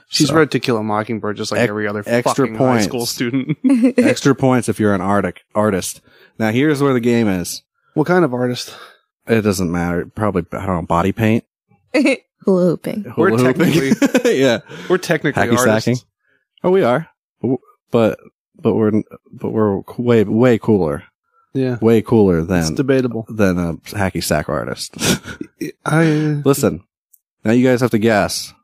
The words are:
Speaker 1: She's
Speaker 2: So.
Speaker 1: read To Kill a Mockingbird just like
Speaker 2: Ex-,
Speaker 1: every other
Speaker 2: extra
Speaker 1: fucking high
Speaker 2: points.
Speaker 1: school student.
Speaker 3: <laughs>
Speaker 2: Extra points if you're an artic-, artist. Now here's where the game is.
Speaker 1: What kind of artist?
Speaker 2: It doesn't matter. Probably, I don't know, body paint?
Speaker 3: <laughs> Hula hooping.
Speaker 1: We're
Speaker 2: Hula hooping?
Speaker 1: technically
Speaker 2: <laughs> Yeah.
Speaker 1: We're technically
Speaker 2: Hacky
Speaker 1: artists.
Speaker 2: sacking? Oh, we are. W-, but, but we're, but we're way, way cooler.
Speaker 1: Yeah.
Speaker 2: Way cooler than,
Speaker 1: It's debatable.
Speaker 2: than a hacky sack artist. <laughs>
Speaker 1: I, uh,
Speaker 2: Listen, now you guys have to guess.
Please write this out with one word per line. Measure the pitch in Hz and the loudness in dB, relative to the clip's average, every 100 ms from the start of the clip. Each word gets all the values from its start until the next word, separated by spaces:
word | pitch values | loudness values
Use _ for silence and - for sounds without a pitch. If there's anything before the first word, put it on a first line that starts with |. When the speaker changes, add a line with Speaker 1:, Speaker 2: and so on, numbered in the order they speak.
| _ | _
Speaker 1:
She's | 156 143 | 0 2
Speaker 2:
So. | 156 | 2
Speaker 1:
read | 147 | 2
To | 127 | 0
Kill | - 113 | -2 -2
a | |
Mockingbird | 107 104 110 110 107 104 | -2 -4 -4 -6 -6 -6
just | 107 | -4
like | 107 | -2
Speaker 2:
Ex-, | 117 | 0
Speaker 1:
every | 107 104 | -2 -6
other | 104 104 | -6 -2
Speaker 2:
extra | 120 - - 123 | -2 0 0 0
Speaker 1:
fucking | 110 | 0
high | |
Speaker 2:
points. | 131 120 95 | 0 2 0
Speaker 1:
school | 123 120 | -4 -6
student. | - 123 135 135 156 | -6 -4 -4 -4 -2
Speaker 3:
<laughs> | - 254 247 - | 0 2 2 2
Speaker 2:
Extra | 233 123 143 | 0 2 2
points | 131 131 127 110 | 2 2 2 0
if | 107 | 0
you're | 107 98 | 0 0
an | |
artic-, | 92 101 92 - _ | 0 0 0 -6 _
artist. | 107 107 95 - - _ _ - - | -2 0 0 -4 -12 _ _ -20 -4
Now | 110 | -2
here's | 117 156 139 | 0 0 2
where | 139 | 0
the | 127 | 0
game | 117 117 107 | 2 2 2
is. | 92 85 - - _ _ | -2 -6 -12 -16 _ _
Speaker 1:
What | 151 151 | -4 0
kind | 180 156 | 2 2
of | |
artist? | 123 123 120 - - - - _ _ - | 0 -4 -4 -10 -16 -20 -20 _ _ -2
Speaker 2:
It | 113 | 0
doesn't | 104 92 90 | 2 0 -2
matter. | 87 87 87 - | -2 -2 -4 -6
Probably, | - 104 92 85 | -4 -2 -2 -4
I | 101 98 | -6 -4
don't | 90 | -4
know, | - | -2
body | 85 95 | 0 0
paint? | 101 110 117 - _ _ | 0 0 0 -4 _ _
Speaker 3:
<laughs> | _ _ | _ _
Hula | 285 277 247 _ _ - 185 180 | 0 0 -2 _ _ -2 2 2
hooping. | 151 - 214 202 - | -2 -6 -10 -8 -2
Speaker 1:
We're | 190 | 0
Speaker 2:
Hula | 113 127 | 2 2
hooping? | 127 - | 2 2
Speaker 1:
technically | 156 135 - 285 254 247 156 | 2 0 0 0 2 0 2
Speaker 2:
<laughs> | |
Yeah. | 131 113 - - - | 2 2 -4 -12 -2
Speaker 1:
We're | 180 | -2
technically | - 160 156 110 | 0 -2 -2 0
Speaker 2:
Hacky | 104 120 | 2 2
Speaker 1:
artists. | 123 110 117 | 4 2 0
Speaker 2:
sacking? | 123 - _ _ _ _ _ | -2 -6 _ _ _ _ _
Oh, | 180 | 0
we | 190 | 2
are. | 120 131 160 _ _ _ | 2 0 -4 _ _ _
W-, | 120 131 _ _ _ | -4 -4 _ _ _
but, | 117 107 - - _ _ _ | 2 2 0 -10 _ _ _
but | 117 | 0
we're, | 104 107 107 - - _ | 2 2 0 -2 -12 _
but | 113 107 | -12 -6
we're | 113 107 98 - - | 0 0 -2 -6 -4
way, | 120 117 | 2 2
way | 101 110 127 110 | 2 2 4 2
cooler. | - 104 80 71 - _ _ _ _ | 2 2 2 -4 -10 _ _ _ _
Speaker 1:
Yeah. | 135 127 117 | -6 -4 0
Speaker 2:
Way | 110 113 | 4 4
cooler | - 117 98 85 | 4 4 4 2
than, | 82 90 | 0 0
Speaker 1:
It's | 80 | 0
debatable. | 80 135 135 123 113 110 | -2 0 0 0 -6 -8
Speaker 2:
than | 107 98 90 | 0 0 0
a | 85 85 | -4 -6
hacky | - 107 95 85 | -10 -4 -4 -4
sack | - 80 - | -2 -2 -2
artist. | 71 60 - - - | -6 -6 -10 -12 -6
<laughs> | - - - - - _ - - - | -4 -4 -6 -16 -18 _ -14 -10 -2
Speaker 1:
I, | 156 165 | 2 2
uh, | 151 151 147 139 | 0 -2 0 0
Speaker 2:
Listen, | 139 110 80 - _ _ _ _ _ | 2 0 -2 -8 _ _ _ _ _
now | 107 | 0
you | 123 131 | 2 2
guys | 123 | 2
have | 123 | 0
to | 113 | 0
guess. | 113 104 82 - - - | 2 2 0 -4 -12 -18